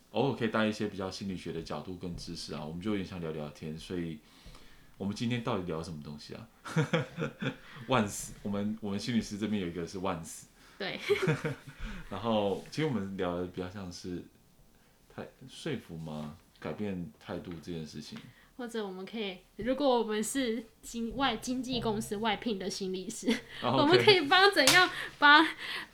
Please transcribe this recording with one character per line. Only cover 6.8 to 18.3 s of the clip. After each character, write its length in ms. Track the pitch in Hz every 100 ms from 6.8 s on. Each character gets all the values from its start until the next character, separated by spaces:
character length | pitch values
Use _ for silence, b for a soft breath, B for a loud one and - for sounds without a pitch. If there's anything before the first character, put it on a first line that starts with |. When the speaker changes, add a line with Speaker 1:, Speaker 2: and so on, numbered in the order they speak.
| 139 165 -
Speaker 1:
<laughs> 720 | - 165 - 135 - - 147 123
万 200 | 127 101
死， 260 | - - -
我 60 | 104
们， 280 | 101 104 110
我 100 | 104
们 80 | 101
心 160 | 131
理 60 | 117
师 160 | 85 101
这 100 | 104
边 140 | 104
有 80 | 87
一 40 |
个 140 | 85 82
是 120 | 98
万 260 | 95 82
死。 240 | 80 - - - b b
Speaker 2:
对。 200 | 190 - - 403 370 143 156
Speaker 1:
<laughs> 580 | 131 - - 107 185 -
然 100 | 95
后， 440 | 113 107 101 92 -
其 100 | -
实 60 | 151
我 60 |
们 240 | 110 98 95
聊 200 | 90 87
的 100 | 90
比 140 | 92
较 80 | 90
像 240 | 101 90
是 320 | 85 92 87 - - _ - - _ b b _
态-， 120 | - - - 135
说 280 | - 170 113
服 200 | - 80
吗？ 400 | 80 76 76 85 - -
改 140 | -
变 400 | 78 104 92 85 -
态 180 | - 87
度 140 | 90 82
这 80 | 85
件 160 | 82 76
事 140 | 78
情。 180 | 76 - 131